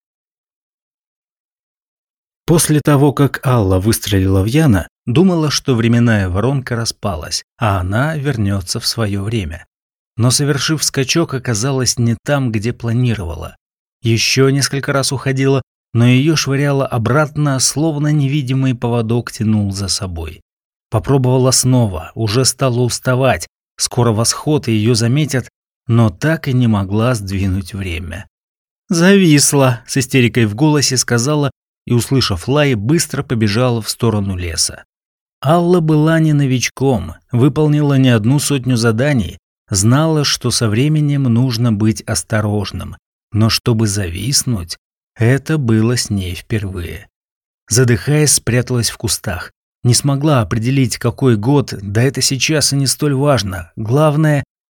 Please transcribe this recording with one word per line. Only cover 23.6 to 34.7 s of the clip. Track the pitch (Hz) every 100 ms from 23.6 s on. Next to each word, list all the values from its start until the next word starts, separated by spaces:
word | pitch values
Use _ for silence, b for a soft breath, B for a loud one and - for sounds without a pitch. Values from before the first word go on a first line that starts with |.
| _ -
скоро | - - 117
восход | 107 117 - - 151 -
и |
её | 110 107
заметят, | 117 117 139 151 131 - _ _ _ -
но | 113 110
так | - 151 160 143
и |
не | 127 120
могла | 104 95 107 117
сдвинуть | 117 98 98 98 92 92
время. | 98 92 82 87 85 - _ _ _ _ _ -
«Зависла», | 170 180 202 180 147 - 143 131 117 -
с | 139
истерикой | 123 135 117 127 110
в |
голосе | 104 151 151 127 127
сказала | 131 120 127 151 139 - _ _ -
и, |
услышав | 120 - 135 - 95 -
лай, | 147 143
быстро | 117 104 165 - 135
побежала | 143 117 107 107 127 117
в | 101
сторону | - 117 104 98 92
леса. | 87 82 -